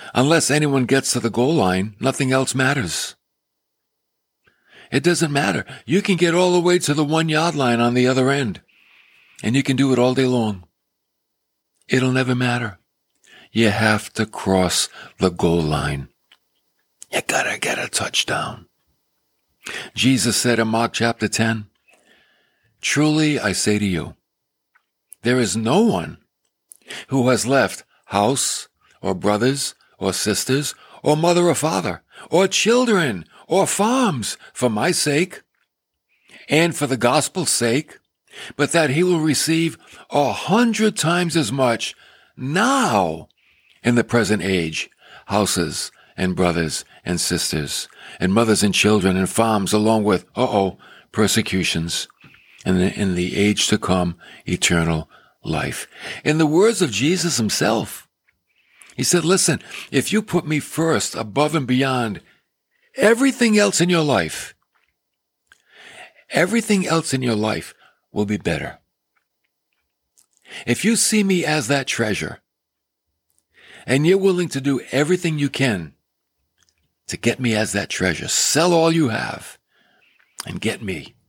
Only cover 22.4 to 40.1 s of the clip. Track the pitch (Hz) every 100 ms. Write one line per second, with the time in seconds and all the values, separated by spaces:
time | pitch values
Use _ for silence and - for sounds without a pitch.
22.4 | _ _ _ _ - - 151 151 151 143
23.4 | 104 92 - 104 101 85 76 - _ _
24.4 | _ _ _ _ _ _ _ - 117 127
25.4 | 113 98 110 160 233 98 78 80 _ _
26.4 | _ _ _ - _ - - 131 123 120
27.4 | 113 135 101 - - _ _ 98 104 135
28.4 | - - - _ _ _ 92 92 92 104
29.4 | 123 139 - - _ _ 95 90 104 117
30.4 | - 131 143 - - - 156 151 170 175
31.4 | 175 151 156 185 143 85 _ - - 165
32.4 | 190 - 202 240 247 202 151 95 78 -
33.4 | - - 151 - 120 131 127 139 101 -
34.4 | - - 123 107 147 175 - 143 185 -
35.4 | _ _ _ _ _ _ _ _ _ -
36.4 | - 147 170 139 147 127 120 147 - -
37.4 | 156 - 120 123 - - _ _ _ -
38.4 | - - 135 170 151 139 180 170 156 143
39.4 | - 160 165 - - - -